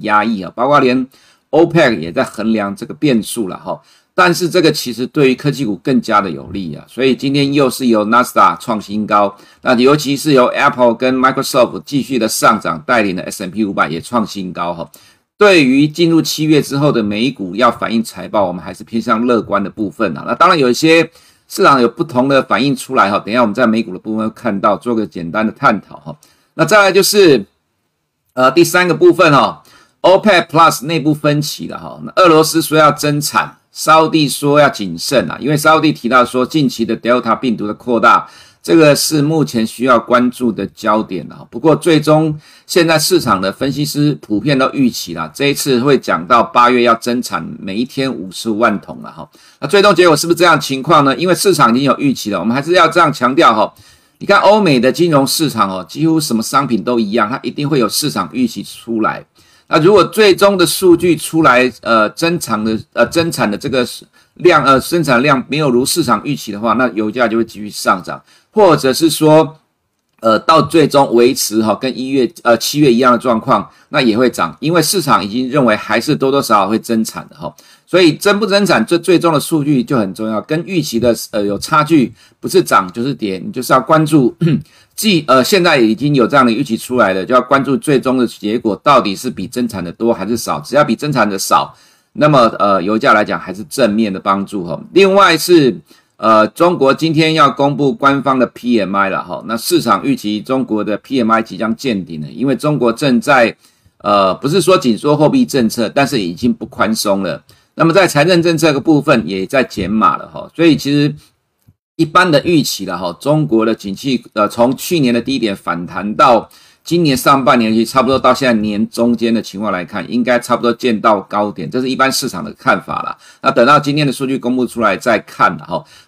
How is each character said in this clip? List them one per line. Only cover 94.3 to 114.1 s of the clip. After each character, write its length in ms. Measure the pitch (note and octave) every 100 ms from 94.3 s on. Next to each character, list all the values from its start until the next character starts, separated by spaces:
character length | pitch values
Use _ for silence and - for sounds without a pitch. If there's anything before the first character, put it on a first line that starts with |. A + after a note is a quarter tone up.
| G2
助 220 | F#2+ G2+ E2+
哈。 160 | D2+ -
另 200 | D#3+ G3
外 240 | G3 F#3+ D#3+
是， 420 | F3 F3 C3 F2 _ _ _ -
呃， 300 | G#2+ A2 G#2+
中 280 | - E3+ E3
国 160 | C3+
今 220 | B2 D#3+
天 220 | D#3 D#3+ D#3+
要 160 | C#3
公 260 | - C#3 C#3
布 160 | C#3
官 280 | A2+ C#3 C#3
方 160 | C3+ C3
的 80 | A#2+
P 320 | - A#2+ A#2
M 160 | F#2 G2
I 140 | G2
了 140 | F2
哈， 200 | F2 F2 F2
那 100 | A#2
市 240 | - E3+
场 240 | A#2+ G2
预 120 | C#3 B2+
期 260 | G#2 G#2+
中 240 | G2+ C3 B2
国 180 | G#2+
的 140 | G#2 G2+
P 240 | - C3
M 100 | A2
I 100 | A2+
即 120 | A2+ F2+
将 180 | A2+ A2+
见 280 | C3+ G2+
顶 160 | E2+ D#2+
了， 60 | D2
因 180 | - C3+
为 80 | A#2+
中 240 | D3+ C#3+
国 120 | A#2
正 300 | A2+ D3 A#2+
在， 340 | D3 C3+ A2 - _ _ _ _
呃， 340 | - G2+ F#2+
不 160 | F2+ C#3
是 100 | F#3
说 160 | D#3+ F#3
紧 220 | C3 G#2
缩 180 | D3 D3
货 140 | D3+
币 160 | C3+ A#2+
政 240 | C#3 A2
策， 180 | - G#2
但 200 | C#3 C#3
是 120 | C3
已 140 | F2
经 180 | F2 A#2+
不 140 | A2+ A2
宽 280 | - G#2 A2+
松 260 | G#2 G2
了。 220 | F#2 C#2+ _ _ _ -
那 60 |
么 80 | D#3+
在 160 | F3+ F3
财 160 | D3
政 180 | D#3+ F3
政 160 | E3+ D#3+
策 140 | D#3+
的 80 | C3+
部 220 | E3 D3
分 260 | C#3 B2 E2
也 180 | F#2+ F#2+
在 160 | C3+
减 300 | A#2+ - F2+
码 240 | A2 F#2 -
了 100 | -
哈， 160 | - - -
所 100 | E3
以 120 | D3
其 120 | C#3
实 240 | D3 D3 D3 _ _ _ _ _ _ _ -
一 80 | D#3+
般 260 | F3+ F#3
的 100 | C#3+ -
预 160 | E3
期 240 | A2+ - F#2+
了 120 | F2+
哈， 140 | F2+ E2+
中 260 | C#3 D#3 D3+
国 200 | A2 A2+
的 100 | A2
景 180 | G2+
气， 300 | G2 C#3